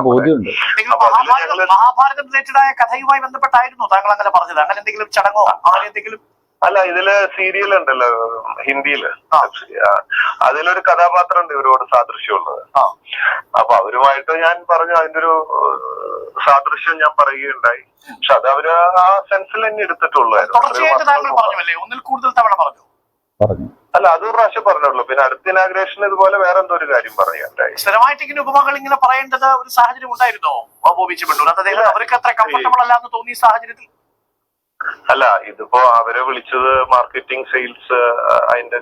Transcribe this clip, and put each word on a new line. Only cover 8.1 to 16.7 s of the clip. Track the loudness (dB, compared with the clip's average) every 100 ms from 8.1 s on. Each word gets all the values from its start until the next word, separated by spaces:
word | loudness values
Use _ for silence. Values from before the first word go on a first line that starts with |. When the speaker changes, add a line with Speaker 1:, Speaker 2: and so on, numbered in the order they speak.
| 0 -4 -8 -12 -8 -6
Speaker 3:
ഹിന്ദിയില്. | -4 -4 -4 -6 -10 _
Speaker 2:
ആ. | 0 0 -6 -12 -2 0
Speaker 3:
ആ, | 0 -2 -4 -4 0 0
അതിലൊരു | 0 -2 0 0
കഥാപാത്രം | 2 2 2 0 -2
ഉണ്ട് | -2 -2
ഇവരോട് | 2 2 2
സാദൃശ്യമുള്ളത്. | 0 0 -6 -6 -6 -6 -10 -4 0
Speaker 2:
ആ. | 0 -2 -14 -6 -4 -4 -4 -2
Speaker 3:
അപ്പൊ | 2 2
അവരുമായിട്ട് | 0 2 2 2 -2 -2 0
ഞാൻ | -2 0
പറഞ്ഞു | 0 2 0
അതിന്റെ | 0 -2
ഒരു, | 0 0 -2 -2
ഏഹ്, | -2 -2 -8 -12 -12 -12 -12 -2 2
സാദൃശ്യം | 2 2